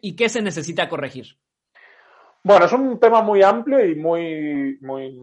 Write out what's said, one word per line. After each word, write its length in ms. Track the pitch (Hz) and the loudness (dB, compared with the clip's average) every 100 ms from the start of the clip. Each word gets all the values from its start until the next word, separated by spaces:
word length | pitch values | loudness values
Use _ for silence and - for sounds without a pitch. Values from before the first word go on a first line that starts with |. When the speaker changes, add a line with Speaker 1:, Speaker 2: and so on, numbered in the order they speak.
Speaker 1:
y 140 | 196 - | -10 -4
qué 120 | 233 | -4
se 140 | 233 | -2
necesita 460 | 202 165 165 175 170 | -6 -8 -8 -6 -6
corregir? 500 | 165 131 127 107 _ _ _ _ _ _ _ _ _ _ _ | -6 -10 -12 -20 _ _ _ _ _ _ _ _ _ _ _
Speaker 2:
Bueno, 240 | 185 196 175 | 4 6 6
es 60 | |
un 280 | 254 262 226 | 2 -2 2
tema 220 | 226 226 | 4 4
muy 200 | 208 196 | 2 4
amplio 420 | 190 233 262 269 | 4 2 0 0
y 120 | 190 151 | 0 0
muy, 800 | 160 170 165 156 151 143 139 135 | -2 -4 -4 -8 -6 -4 -6 -8
muy... 400 | 135 135 131 127 | -10 -12 -12 -16